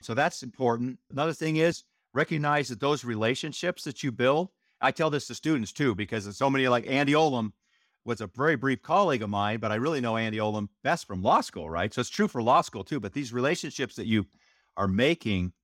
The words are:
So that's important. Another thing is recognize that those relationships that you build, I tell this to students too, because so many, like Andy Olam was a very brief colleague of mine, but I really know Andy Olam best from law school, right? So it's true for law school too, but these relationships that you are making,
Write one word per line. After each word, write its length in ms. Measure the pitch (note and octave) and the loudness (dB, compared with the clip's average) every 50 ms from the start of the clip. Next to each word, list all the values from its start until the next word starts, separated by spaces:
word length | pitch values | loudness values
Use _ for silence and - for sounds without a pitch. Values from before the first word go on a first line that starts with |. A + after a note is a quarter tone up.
So 120 | - - A2+ | -10 -4 0
that's 300 | C3 D3+ F3 - - C3+ | 0 0 0 -2 -4 -10
important. 560 | A#2+ - - C3 A#2+ A#2 A#2 B2 B2+ B2+ - _ - | -12 -6 0 0 2 2 0 -2 -4 -6 -10 _ -10
Another 220 | - C3+ D3+ E3 D3 | -4 -2 -2 -2 -2
thing 240 | - D#3+ D#3+ D#3 | -2 -2 0 2
is 260 | D#3 D#3+ E3+ E3+ - - _ _ _ _ _ - | 4 4 2 2 0 -6 _ _ _ _ _ -2
recognize 540 | C3 D#3+ - E3 D3+ D3 D3 D3 D3 C3+ A#2+ | 0 0 0 0 0 0 2 2 0 0 -2
that 100 | A#2+ G#2 | -4 -2
those 260 | C#3 C#3+ D3+ C#3 - | 0 0 0 0 -2
relationships 800 | A#2+ A2+ G#2+ A2 A2+ C3 - - D3+ C3 - E3+ F3+ F3+ - - | -4 -2 0 2 0 0 0 -4 -8 -8 -4 -4 -4 -4 -4 -8
that 200 | D3+ - - - | -12 -8 -6 -6
you 80 | C#3 | -4
build, 380 | A2 F#2+ B2 C3 C#3+ D#3+ F#3 - _ _ _ _ _ _ | 0 2 4 4 4 4 0 -2 _ _ _ _ _ _
I 100 | B2 C3+ | 0 0
tell 180 | - - D#3+ D#3 | 2 2 0 0
this 160 | D3 C#3 - | 0 -2 -4
to 80 | - A#2 | -6 -10
students 360 | - - D#3 D#3+ B2 G#2+ - | -4 -2 0 0 0 0 -4
too, 220 | - - D3 B2 G2+ | -2 0 0 2 2
because 400 | F#2 G#2 - A2+ A2 G2 G2+ G2 | 0 -2 -4 -4 -4 -6 -6 -4
so 140 | - C3+ C#3 | 0 0 2
many, 180 | C3+ C3+ C3 | 2 2 4
like 200 | B2+ B2 A#2+ G2 | 4 2 2 2
Andy 260 | A#2 C3 C#3 D3 C#3 D3 | 0 0 0 2 4 4
Olam 380 | D#3 D#3+ D3+ C3 A#2+ A2 G#2 - _ _ _ _ _ _ _ _ _ - | 4 4 2 2 0 -2 -4 -6 _ _ _ _ _ _ _ _ _ -8
was 160 | A#2 A#2 G#2 | -6 -6 -6
a 60 | A2 | -6
very 280 | F2+ - A#2 C#3 E3 D#3 | -8 -4 0 2 2 2
brief 260 | A2 A#2 C3+ B2+ - | 2 2 0 0 -2
colleague 400 | - - E3 G3 G3+ E3 C3+ A2 | -2 0 2 2 4 2 2 0
of 80 | A2 G2+ | -2 -2
mine, 300 | G2+ G2+ G2+ G#2 A2 A2+ | 0 0 0 0 0 -2
but 120 | A2+ G#2+ | -2 -2
I 40 | G#2+ | 0
really 260 | A2 B2+ D#3+ D#3+ C3+ | 0 0 0 0 0
know 160 | A#2+ A#2 A2 | 0 0 0
Andy 220 | A2+ A2+ A2 G#2+ A2 | 0 -2 -2 -2 -2
Olam 300 | G#2+ G#2+ G#2+ G#2+ G2+ G2 - _ - | 0 0 0 -2 -4 -6 -8 _ -2
best 220 | C#3 E3+ E3 - | -2 -2 -2 -2
from 160 | - G2+ F#2 | -6 -6 -2
law 200 | F#2+ B2 F#3+ - | 2 4 4 4
school, 280 | A#3+ - - F#2 E2 D#2+ | 2 0 -6 -10 -8 -4
right? 240 | D#2+ E2 F#2+ G#2+ - | -2 -2 -2 -2 -2
So 80 | B2+ | -4
it's 80 | A#2+ - | -6 -4
true 180 | - - G#3+ | -2 0 0
for 140 | - - B2+ | 0 0 0
law 200 | A2 A#2+ C#3 E3+ | 2 4 4 4
school 220 | D#3 - - G#2+ F#2+ | 4 0 -4 -12 -8
too, 160 | - D#3 B2+ | -6 -6 -6
but 140 | G#2 G2 - | -6 -6 -6
these 180 | C#3+ C#3+ A2+ A#2 | -6 -6 -4 -2
relationships 640 | B2 B2+ C#3+ F3 - - D3 - - C3 A2 - | 0 0 0 0 -2 -4 -8 -6 -6 -6 -6 -6
that 100 | A#2+ F#2+ | -6 -2
you 180 | A2+ A2 G#2+ G2 - _ _ _ _ _ _ _ _ _ | 0 2 2 0 -2 _ _ _ _ _ _ _ _ _
are 100 | - G2+ | -2 0
making, 680 | F#2+ F#2+ G#2+ B2+ D#3 E3+ - - A2+ G2 F2+ F2+ F2+ - _ | 0 2 4 4 4 2 0 -2 -2 0 0 -2 -2 -6 _